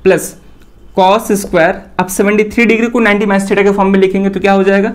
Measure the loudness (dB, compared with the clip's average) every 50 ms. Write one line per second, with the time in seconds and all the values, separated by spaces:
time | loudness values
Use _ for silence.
0 | 0 0 2 0 -2 -6 -14 -18 -20 -20 -20 -20 -20 -20 -20 -20 -20 -10 -4 0
1 | 0 2 0 0 -2 -2 -4 -4 -4 -2 0 0 0 0 -2 -4 -10 -12 -6 -6
2 | -6 -4 -2 -2 0 0 2 0 0 0 0 0 2 2 2 0 0 -2 0 0
3 | 0 2 0 0 0 0 0 -2 0 0 0 2 2 2 2 2 0 2 2 2
4 | 2 0 0 -2 -2 -2 -4 -2 0 0 2 2 2 2 2 2 0 -2 -6